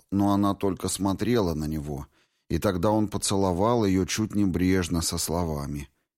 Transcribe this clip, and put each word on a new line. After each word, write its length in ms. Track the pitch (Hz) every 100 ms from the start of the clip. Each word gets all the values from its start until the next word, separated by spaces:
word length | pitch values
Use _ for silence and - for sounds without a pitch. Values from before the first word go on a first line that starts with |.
| _
но 220 | 98 101
она 220 | 101 101 98
только 340 | 98 90 95
смотрела 640 | - 98 95 104 120 92
на 120 | 76 76
него, 420 | 78 73 69 73 _ _ _ _
и 80 | 82
тогда 320 | 107 90 104
он 180 | 107 104
поцеловал 760 | 101 - 98 98 87 107 120 104
ее 200 | 95 90
чуть 300 | - 107 104
небрежно 680 | 101 85 92 95 85 87
со 160 | 85 85
словами: 720 | - 82 85 76 71 71 69 _ _